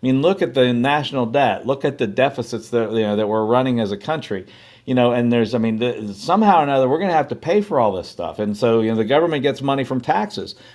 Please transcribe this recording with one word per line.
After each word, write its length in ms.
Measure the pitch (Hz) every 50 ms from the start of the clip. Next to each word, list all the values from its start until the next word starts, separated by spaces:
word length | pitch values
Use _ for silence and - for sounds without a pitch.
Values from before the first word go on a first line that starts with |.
| -
mean, 180 | 127 131 135
look 220 | 139 175 196 190 180
at 100 | 143 120
the 220 | 131 127 123 123
national 520 | 120 120 139 143 151 143 123 139 135 123
debt, 400 | 110 117 143 139 120 98 - -
look 180 | 110 139 135 -
at 120 | 147 131
the 100 | - 127
deficits 600 | 104 98 110 127 139 135 - 117 - - 110 107 -
that, 220 | - 117 113 107 110
you 80 | 113
know, 160 | 110 104 104
that 100 | 104 107
we're 200 | 101 107 110 110
running 340 | 107 117 123 131 131 127 117
as 100 | 113 101
a 60 | 101
country. 480 | 101 - - 156 156 127 - 107 92 - - - - - - - - _
You 80 | - 127
know, 180 | 127 123 123 120
and 200 | 123 120 120 120
there's, 220 | 120 113 101 123
I 40 | 120
mean, 200 | 110 113 110 110
the, 340 | 120 123 117 - 110 104 98
somehow 460 | 101 107 143 175 202 220 208 190 170
or 20 | 147
another, 240 | 143 139 135 131 127
we're 100 | 135 160
gonna 140 | 190 196 175
have 160 | 156 143 -
to 80 | -
pay 240 | - - 151 175 208
for 200 | 202 - 185 139
all 120 | 120 107 95
this 160 | 92 85 -
stuff. 300 | - - 87 80 80 -
And 180 | 107 104 104
so, 240 | 104 127 117 113 113
you 100 | 110 110
know, 60 | 113
the 80 | 110 110
government 380 | 104 135 147 165 175 160 147 123
gets 200 | 139 135 - 135
money 220 | 139 139 139 131
from 160 | - 135 127
taxes. 540 | 123 - 156 190 214 202 - - 95 98 - - - - -